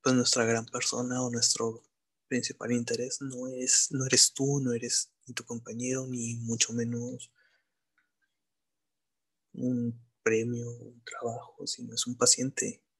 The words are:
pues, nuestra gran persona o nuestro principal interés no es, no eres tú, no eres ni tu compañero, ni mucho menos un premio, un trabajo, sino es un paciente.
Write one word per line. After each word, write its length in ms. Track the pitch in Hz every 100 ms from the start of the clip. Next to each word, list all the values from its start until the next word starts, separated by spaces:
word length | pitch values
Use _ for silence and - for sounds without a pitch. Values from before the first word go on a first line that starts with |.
pues, 120 | 135
nuestra 320 | 127 120 127 113
gran 180 | 117
persona 580 | 117 123 - 120 123 123
o 80 | 123
nuestro 520 | 117 113 - 117 113 _ _ _ _ _
principal 440 | 127 - - 113
interés 460 | 120 117 117 127 -
no 260 | 139 123 127
es, 420 | 127 127 - -
no 120 | 135
eres 300 | 135 127 -
tú, 240 | - 139 143
no 120 | 127
eres 400 | 117 120 - - _ -
ni 80 |
tu 100 | 117
compañero, 640 | - 117 117 113 127 131 131
ni 260 | 123 117
mucho 380 | 117 113 113 -
menos 600 | 117 117 120 170 254 - _ _ _ _ _ _ _ _ _ _ _ _ _ _ _ _ _ _ _ _ _ _
un 520 | - 127 123 120 117 - _
premio, 440 | 113 110 117 120 120
un 360 | 120 - -
trabajo, 600 | - - 120 113 - - -
sino 260 | - 117
es 100 | 113 123
un 80 | 123
paciente. 680 | 123 - 131 - - - _ _